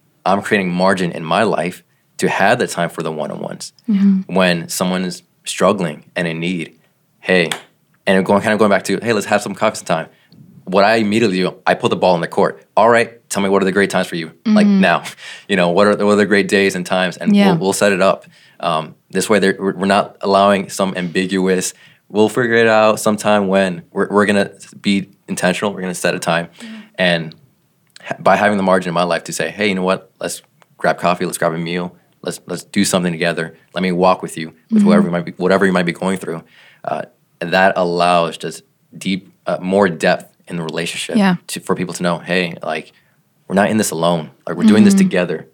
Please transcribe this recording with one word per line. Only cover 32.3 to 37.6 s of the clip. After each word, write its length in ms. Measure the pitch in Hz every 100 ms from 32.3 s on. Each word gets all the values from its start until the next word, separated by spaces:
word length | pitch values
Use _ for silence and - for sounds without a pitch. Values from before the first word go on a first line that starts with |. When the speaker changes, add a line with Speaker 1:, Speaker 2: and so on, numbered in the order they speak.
| - -
Speaker 1:
let's 180 | 87
do 200 | - 104
something 280 | 98 95 87
together. 440 | 80 85 82 82 - _
Let 80 | 90
me 100 | 92
walk 280 | 87 92 92
with 140 | 85 -
you 120 | 80
with 80 | - - 220
Speaker 2:
Mm-hmm. 40 | 101
Speaker 1:
whoever 160 | 104 90
you 40 |
might 120 | 87
be, 80 | 85
whatever 320 | - 90 95 95
you 60 |
might 140 | 92 87
be 60 |
going 260 | 80 92 95
through." 240 | 85 82 - _ - _
Uh, 180 | - - - _ _ -
that 340 | 87 90